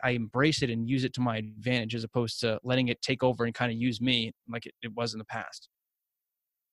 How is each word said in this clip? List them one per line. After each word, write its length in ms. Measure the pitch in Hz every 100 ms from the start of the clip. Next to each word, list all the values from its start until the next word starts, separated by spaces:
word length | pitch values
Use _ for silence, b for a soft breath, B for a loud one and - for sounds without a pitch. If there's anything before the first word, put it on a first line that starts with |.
I 80 | 127
embrace 520 | 123 110 123 151 151
it 80 | 131
and 180 | 113 113
use 160 | 135
it 100 | 127
to 60 | -
my 160 | 123 110
advantage 580 | 107 107 113 123 110
as 80 | 117
opposed 380 | 113 123 113 -
to 180 | 117 110
letting 240 | 123 127 123
it 120 | 120
take 220 | - 135
over 220 | 127 117
and 100 | 117
kind 160 | - 123
of 80 | 113
use 220 | 127 110
me 320 | 123 123 113 - -
like 180 | 117 -
it, 80 | -
it 100 | 117
was 200 | 110 120
in 60 | 110
the 40 |
past. 440 | 107 113 85 - - _ _ _ _ _ _ _ _ _ _